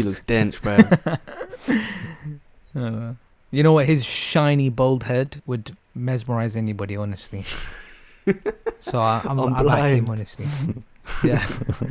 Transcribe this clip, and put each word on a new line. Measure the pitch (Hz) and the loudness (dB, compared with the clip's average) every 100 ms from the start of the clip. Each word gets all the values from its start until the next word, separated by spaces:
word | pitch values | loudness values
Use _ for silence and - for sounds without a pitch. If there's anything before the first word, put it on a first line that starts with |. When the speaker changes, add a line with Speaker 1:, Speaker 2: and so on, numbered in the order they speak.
Speaker 1:
looks | 104 95 | 2 -2
dense, | - 113 104 - | 0 2 2 0
bro. | 110 104 | 2 4
Speaker 2:
<laughs> | - - - 170 - 349 370 494 - 220 214 185 165 160 151 143 - _ _ | 6 4 2 -4 -8 -14 -14 -8 -2 -2 -2 -8 -12 -12 -14 -14 -18 _ _
Uh, | 135 117 110 117 123 _ _ _ | -6 -4 -4 -8 -12 _ _ _
you | 135 | 4
know | 156 | 6
what? | 156 139 | 6 6
His | 151 | 2
shiny, | 117 - - 165 147 143 135 | 0 -6 -2 2 4 4 2
bald | 117 131 131 | 2 2 2
head | 113 127 135 147 | 0 -2 -2 -6
would | - 120 - - _ | -8 -8 -8 -18 _
mesmerize | 123 123 131 117 117 113 110 | -8 -4 -4 -2 -2 -2 -2
anybody, | 110 101 101 101 | -4 -4 -6 -6
honestly. | 104 95 - 101 92 | -6 -8 -10 -10 -8
Speaker 1:
<laughs> | - - - - - - - - - 415 - 453 - | -10 -10 -14 -18 -20 -20 -4 -2 0 -4 -6 -8 -8
Speaker 2:
So | - 123 | -4 2
I, | 110 113 | 2 2
I'm, | - 135 | 0 0
Speaker 1:
I'm | 127 | 0
Speaker 2:
I | 127 | 2
back | 123 135 143 | 4 4 4
him, | 127 | 4
Speaker 1:
blind. | 113 110 | 2 -4
Speaker 2:
honestly. | 101 - 143 143 160 120 | -8 -8 -8 -4 -4 -6
Speaker 3:
<laughs> | - - - - | -12 -18 -8 -2
Speaker 2:
Yeah. | - - - - - - 127 | 2 2 -2 -4 -6 -4 -4